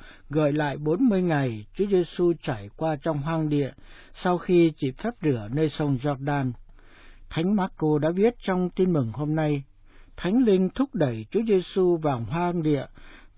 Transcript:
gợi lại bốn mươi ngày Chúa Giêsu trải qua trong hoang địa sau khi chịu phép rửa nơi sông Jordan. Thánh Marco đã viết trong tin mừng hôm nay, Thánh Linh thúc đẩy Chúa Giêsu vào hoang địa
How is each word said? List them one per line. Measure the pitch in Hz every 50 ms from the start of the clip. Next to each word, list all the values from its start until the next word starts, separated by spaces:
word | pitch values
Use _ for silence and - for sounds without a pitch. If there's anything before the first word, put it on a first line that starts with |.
| - - - - - -
gợi | 143 156 151 143
lại | 143 151 151 143 135
bốn | 147 151 151 165 185 269 247
mươi | 196 185
ngày | 180 175 156 143 139 123 110 107 107 - -
Chúa | - 208
Giêsu | 202 202 180 165 - - - 175 175 170 - -
trải | 160 123 104 101 101 -
qua | - 160 160 156
trong | 143 - 165 156 147
hoang | 139 165 165 160 156 151
địa | 147 143 139 - - - - - - - - - -
sau | - - 185 180
khi | 170 - - 180 175 170 160 151
chịu | - 151 131 127
phép | - - 226 - -
rửa | 170 151 131 117 104 104
nơi | 123 151 160 147
sông | - - 151 143 139
Jordan. | 120 135 147 139 127 135 147 143 143 131 127 123 - - - - - - - - - - - - - - -
Thánh | - 156 165 190 214
Marco | 202 185 185 - - 156 151 151 147
đã | 143 160 175
viết | 190 208 240 240 - -
trong | 196 185 185 180 175
tin | - - 185 185 170
mừng | 147 123 113
hôm | 110 131 151 151 156
nay, | 160 156 151 147 139 139 - - - - - - - - - -
Thánh | - - 175 214 254 254
Linh | 220 190 185 185 180
thúc | - - 269 - -
đẩy | 190 151 127 117 110 110 -
Chúa | - 202 226
Giêsu | 226 202 185 170 - - 196 185 180 175
vào | 165 156 147 135 117 113 104
hoang | 143 170 175 175 170 175 156
địa | 156 147 135 123 - - - - - - - - - _